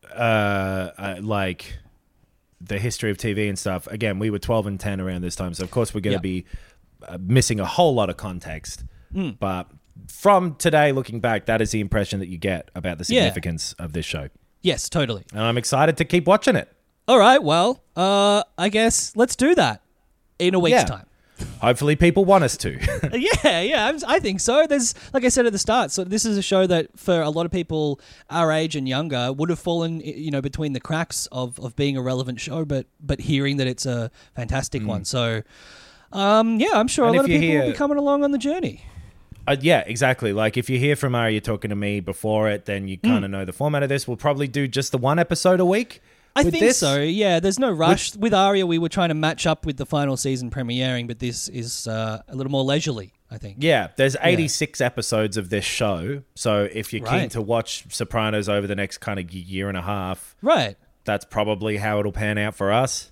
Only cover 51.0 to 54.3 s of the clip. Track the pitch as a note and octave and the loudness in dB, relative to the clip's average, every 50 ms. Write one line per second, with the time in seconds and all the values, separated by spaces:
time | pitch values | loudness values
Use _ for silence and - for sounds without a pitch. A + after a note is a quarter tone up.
51 | A#2+ A#2 A#2+ A2+ B2+ B2 A#2 - - - - B2+ A2+ A#2+ - - - A2+ A2 A2 | -4 -6 -8 -6 -6 -6 -6 -6 -8 -8 -8 -8 -8 -8 -8 -8 -6 -6 -4 -4
52 | A2 A2 G#2+ A2 - - - C3 C3+ C3+ C#3+ C3+ C3+ C3+ C#3 D3+ D#3 D#3+ C3 A2 | -4 -4 -6 -8 -10 -12 -10 -8 -6 -2 0 0 0 2 0 0 0 -2 -6 -6
53 | F#2+ F#2+ _ _ _ _ A#2 G#2+ - G#2 G2 A#2 C#3+ E3 D#3 A#2+ F#2+ D#2+ _ - | -8 -14 _ _ _ _ -18 -16 -14 -16 -8 -2 2 4 4 4 2 -2 _ 2
54 | C3+ C3+ C3 - - E3+ | 2 2 2 2 2 2